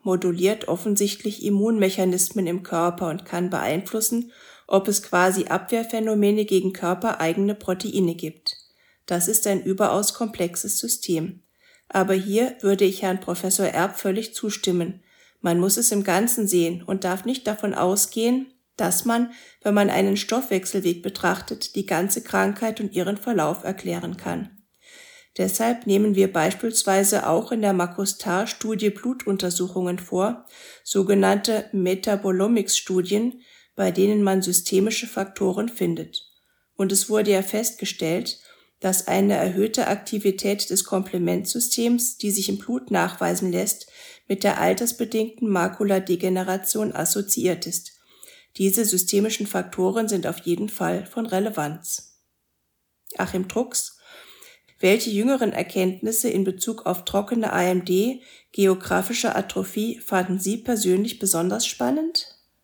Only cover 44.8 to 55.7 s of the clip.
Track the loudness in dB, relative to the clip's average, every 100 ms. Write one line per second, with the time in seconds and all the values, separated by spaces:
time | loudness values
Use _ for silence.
44.8 | 0 -2 -2 -2 -2 -2 0 2 0 0
45.8 | 0 2 2 0 0 0 0 -2 -2 -2
46.8 | -2 -2 -2 -2 -2 0 0 0 -4 -8
47.8 | -8 -20 _ _ -20 -20 _ 0 2 4
48.8 | 2 0 2 2 2 -2 -4 -4 -4 -2
49.8 | 0 0 0 -2 -2 -4 -2 -2 -2 -4
50.8 | -2 -2 -4 -6 -2 0 -2 -2 -4 -6
51.8 | -8 -8 -10 _ _ _ _ _ _ _
52.8 | _ _ -12 -6 -4 -4 -4 -4 -4 -4
53.8 | -8 -10 -20 -20 -20 -20 -20 -20 _ _
54.8 | 2 2 2 0 2 2 0 -2 -2